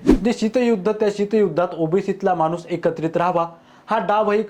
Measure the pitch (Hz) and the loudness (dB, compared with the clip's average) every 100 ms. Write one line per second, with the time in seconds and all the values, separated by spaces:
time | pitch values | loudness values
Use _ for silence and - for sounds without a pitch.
0 | - - 208 - 220 254 240 220 190 214 | 4 4 2 0 0 2 2 2 0 0
1 | 208 202 202 220 196 156 175 170 160 190 | -2 0 0 2 2 2 -2 -2 0 0
2 | 196 190 190 175 160 170 - 170 170 160 | -2 -2 0 0 0 -2 -6 -2 -2 -2
3 | 160 165 175 170 170 - _ - - 220 | -4 0 0 0 -4 -8 _ -20 -4 -2
4 | 196 208 208 208 | 0 0 2 0